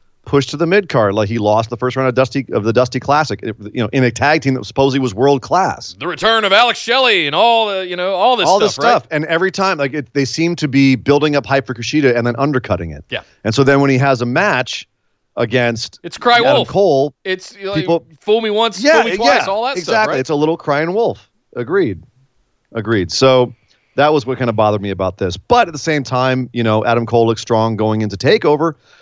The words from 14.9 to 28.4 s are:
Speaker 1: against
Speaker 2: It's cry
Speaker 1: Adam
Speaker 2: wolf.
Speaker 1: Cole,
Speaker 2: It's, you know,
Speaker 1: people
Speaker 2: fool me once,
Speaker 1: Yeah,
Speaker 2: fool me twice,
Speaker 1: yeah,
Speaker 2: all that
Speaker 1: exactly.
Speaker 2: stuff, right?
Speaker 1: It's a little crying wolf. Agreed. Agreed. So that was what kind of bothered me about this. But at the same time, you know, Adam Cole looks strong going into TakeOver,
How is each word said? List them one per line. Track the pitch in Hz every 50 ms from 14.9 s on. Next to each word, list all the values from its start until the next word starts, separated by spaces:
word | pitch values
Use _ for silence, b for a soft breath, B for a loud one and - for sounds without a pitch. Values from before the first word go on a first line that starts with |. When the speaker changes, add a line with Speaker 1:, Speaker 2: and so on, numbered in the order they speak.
| _ _ _ _ _ _ _ _ _
Speaker 1:
against | - 120 110 123 127 120 120 117 113 - - - _
Speaker 2:
It's | - 170 - -
cry | - 240 240 240
Speaker 1:
Adam | 233 269 294
Speaker 2:
wolf. | 254 - -
Speaker 1:
Cole, | - 185 202 180 143 135 139 147 - _ -
Speaker 2:
It's, | 190 185 185 - - -
you | 202 196
know, | 190 202
Speaker 1:
people | - 185 180 170 165 - _ 156 _
Speaker 2:
fool | _ 208 214 226
me | 220 214
once, | 208 214 226 226 190 185
Speaker 1:
Yeah, | 226 294 330 302
Speaker 2:
fool | - 226
me | 185 202
twice, | 233 277 285 233 131
Speaker 1:
yeah, | 190
Speaker 2:
all | 196 214 233
that | 262 285
Speaker 1:
exactly. | 185
Speaker 2:
stuff, | 165 - 233 220 214 196
right? | 160 131
Speaker 1:
It's | 131 -
a | 156
little | 147 151 160 165
crying | - - 156 143 143 160 170 185
wolf. | 220 233 165 107 - _ _ _ _ _ _ -
Agreed. | - 120 120 175 202 175 113 92 78 76 _ _ _ _ _ _ _ _ _ _ _ _ _
Agreed. | - 113 107 110 117 101 90 80
So | - - 131 131 131 127 120 117 117 - _ _ _ _ _ _ _
that | 147 143 151
was | 156 147 110
what | 123 131 -
kind | 127 120
of | 110
bothered | 107 107 107 104 101
me | 98 101
about | 95 92 95 92 90 -
this. | 101 90 85
But | 85 - - 233 240 226 175
at |
the | 156 143
same | - 165 156 147
time, | 127 - 127 127 127 131 127 127 127 123
you | - 120
know, | 117 110 107 110 110
Adam | 120 113 120 117
Cole | 107 120 117 117
looks | 113 113 -
strong | - - 117 110 113 113 110
going | 98 110 110 107 110
into | 110 101 98
TakeOver, | 92 113 143 208 226